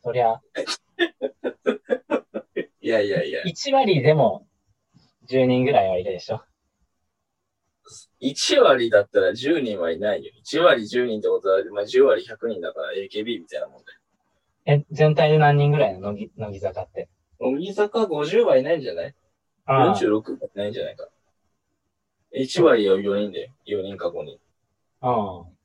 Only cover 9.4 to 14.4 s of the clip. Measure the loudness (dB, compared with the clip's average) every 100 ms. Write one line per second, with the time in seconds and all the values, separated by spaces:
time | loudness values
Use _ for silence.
9.4 | -2 -2 -2 -4 -4 -4 -4 -4 -8 _
10.4 | -6 2 4 4 0 -2 -2 -2 -2 -2
11.4 | 2 0 0 -6 0 4 4 4 -2 -10
12.4 | -8 -6 -10 -10 -8 -8 -8 -8 -8 -8
13.4 | -10 -12 -12 -16 -20 _ _ _ _ _